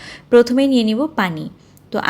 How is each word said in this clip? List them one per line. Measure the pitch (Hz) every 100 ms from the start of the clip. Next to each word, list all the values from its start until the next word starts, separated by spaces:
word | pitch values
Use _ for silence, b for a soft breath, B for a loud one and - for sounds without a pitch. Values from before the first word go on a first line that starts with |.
| B B B
প্রথমেই | 240 240 247 277
নিয়ে | 262 214
নিব | 214 302 -
পানি। | 190 156 156 - b b -
তো | 208 -